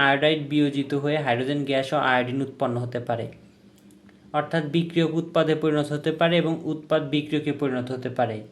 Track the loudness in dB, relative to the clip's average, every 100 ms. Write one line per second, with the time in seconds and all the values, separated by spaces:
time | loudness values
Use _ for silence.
0 | 4 4 4 2 0 2 2 0 -2 0
1 | 0 0 2 0 0 -2 0 0 0 0
2 | 4 2 2 -2 -4 -2 -2 -2 -4 -6
3 | -4 -4 -4 -12 -20 -20 -20 -20 -20 -20
4 | -20 -20 -6 -4 -2 -2 0 -2 0 0
5 | 0 0 0 0 2 2 2 0 0 -2
6 | -2 2 4 4 2 -2 -4 -8 0 0
7 | 2 -2 0 -2 -2 -2 -2 -2 -4 -6
8 | -6 -2 -2 -2 -10